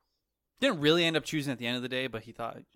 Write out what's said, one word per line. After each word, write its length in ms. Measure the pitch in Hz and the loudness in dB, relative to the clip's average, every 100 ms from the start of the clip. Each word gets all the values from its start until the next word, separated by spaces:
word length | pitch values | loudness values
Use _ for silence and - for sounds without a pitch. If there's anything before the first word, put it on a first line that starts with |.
| _ _ _ _ _ - | _ _ _ _ _ -2
Didn't 200 | 269 180 | 0 2
really 240 | 147 170 | 4 6
end 120 | 165 160 | 4 2
up 60 | |
choosing 280 | 143 233 143 | 0 -2 -2
at 60 | 117 | -4
the 100 | 120 | -2
end 80 | 123 | -4
of 60 | |
the 60 | 123 | -4
day, 200 | 127 131 | -4 -4
but 140 | 113 | -6
he 100 | 113 | -10
thought 260 | - 117 - - | -10 -10 -10 -16